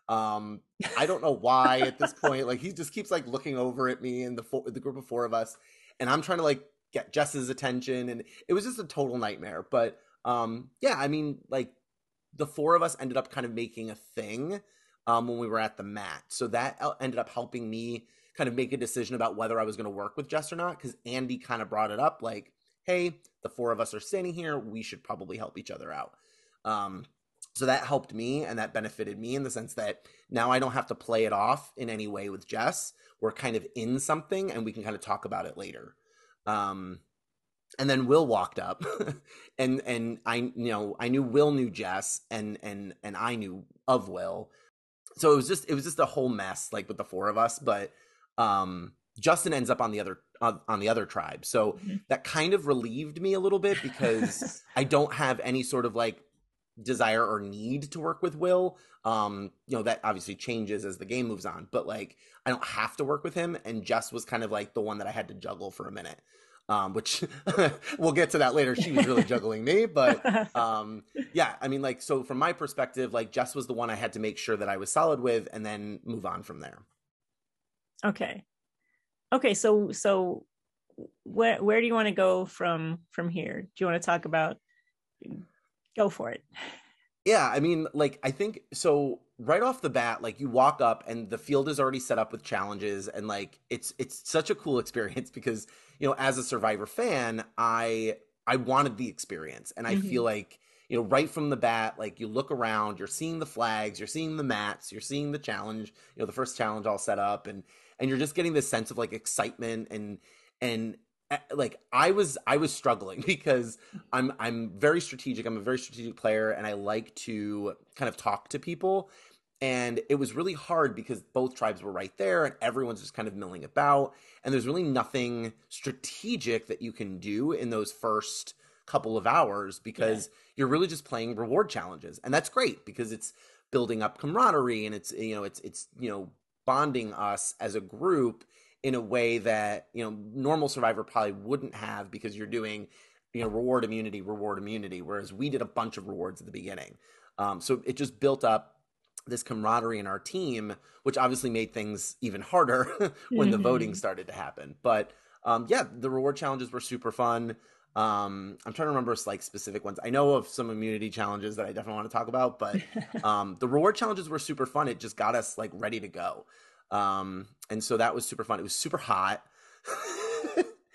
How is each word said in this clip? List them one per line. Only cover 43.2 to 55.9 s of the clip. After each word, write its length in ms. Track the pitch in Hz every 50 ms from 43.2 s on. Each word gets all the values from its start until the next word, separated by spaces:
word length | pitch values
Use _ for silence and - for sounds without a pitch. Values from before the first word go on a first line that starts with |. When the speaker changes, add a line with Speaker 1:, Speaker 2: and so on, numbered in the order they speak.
| 110 117 120
Speaker 1:
knew 300 | 113 104 95 90 95 - _ _ _ -
of 220 | - 131 127 98 98
Will. 420 | 92 90 87 90 90 90 87 - _ _ _ _ _ _ _ _ _ _ _ - -
So 160 | - - 156 147
it 40 |
was 120 | 143 123 127
just, 200 | 190 - - -
it 40 | 151
was 100 | 139 135
just 140 | 165 147 -
a 60 | 147
whole 220 | 135 - 147 131 127
mess, 440 | 120 104 98 95 92 - - - -
like, 160 | 107 98 -
with 80 | 107 87
the 60 | 101
four 240 | - - 92 95 104
of 100 | 104 110
us, 200 | 117 117 - -
but, 340 | 139 123 107 101 101 - _ _ _ _ _ _ _ _ - -
um, 560 | 117 107 101 98 95 92 92 90 87 - - _ _ _ _ -
Justin 340 | 101 151 170 170 - 180 160
ends 160 | 135 123 110
up 100 | 123 123
on 120 | 120 113 107
the 80 | 104
other, 200 | 101 95 92 - _ _ _ -
on, 200 | 117 117 107 87 - -
on 120 | 110 101
the 80 | 101 107
other 160 | 113 117 101
tribe. 380 | - - 98 78 76 - - -
So 340 | - - 120 107 104 - -
Speaker 2:
Mm-hmm. 200 | - 208 - - - -
Speaker 1:
that 160 | - - -
kind 300 | - - 160 156 170 196
of 120 | 196 160
relieved 540 | 143 139 127 117 117 110 131 156 151 147 165
me 140 | 175 196 196
a 60 | 190
little 180 | 190 196 196 196
bit 220 | 175 202 196 - -
because 640 | 135 - - - 120 113 113 - - - - 254
Speaker 2:
<laughs> 300 | 233 - - - _ -
Speaker 1:
I 80 | 131 139
don't 300 | 135 151 143 147 147 -
have 260 | - 151 131 127 -
any 220 | - 123 127 131 123
sort 220 | - - 131 117
of, 100 | 120